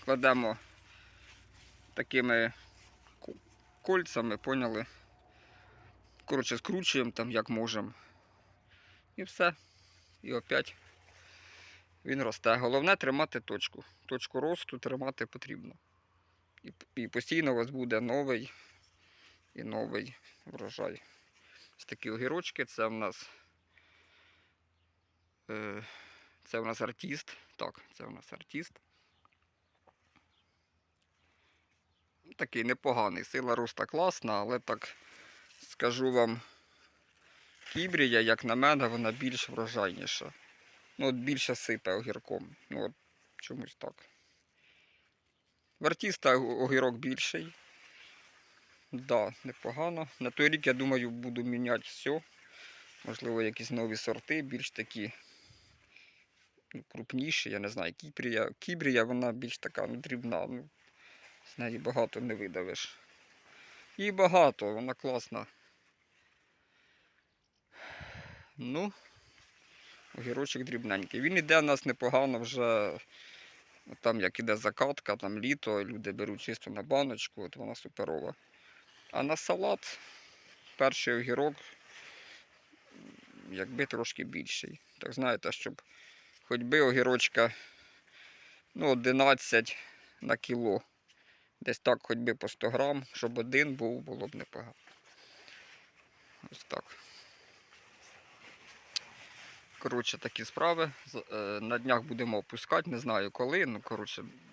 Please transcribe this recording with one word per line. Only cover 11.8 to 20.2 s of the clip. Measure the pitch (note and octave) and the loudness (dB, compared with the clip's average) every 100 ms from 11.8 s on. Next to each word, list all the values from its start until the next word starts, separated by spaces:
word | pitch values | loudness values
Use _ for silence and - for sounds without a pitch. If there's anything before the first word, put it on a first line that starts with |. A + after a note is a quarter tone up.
| _ _ - | _ _ -4
він | C3+ | -2
росте. | A#2+ - A#2 A2+ | -2 2 4 4
Головне | A#2+ C3+ E3+ G3 | 4 4 6 4
тримати | C3+ C#3 D#3 A#2+ | 4 2 0 -2
точку. | - G2+ - A2+ - - - | -6 -4 -4 -6 -18 -20 -8
Точку | C3 - C3 | -8 -4 -2
росту | D3+ F3 - B2+ | -2 -2 -6 -8
тримати | - C3 C3+ - A#2 | -6 -4 -6 -6 -8
потрібно. | C3 - - A#2+ - _ _ _ _ _ _ _ - | -8 -12 -12 -14 -18 _ _ _ _ _ _ _ -20
І, | - - - - | -20 -20 -14 -8
і | A2+ | -4
постійно | A#2+ - D#3+ D3 | -4 0 2 2
у | A#2+ | 2
вас | A#2+ | 0
буде | C3+ B2 A2 | -4 0 0
новий | A#2+ C3+ C#3 A#2 C3 - - - _ _ _ _ - _ _ | 2 0 0 -2 -4 -14 -20 -20 _ _ _ _ -20 _ _
і | - | -12
новий | A2 G#2+ A2+ G#2 B2 - | -8 -6 -4 -6 -8 -14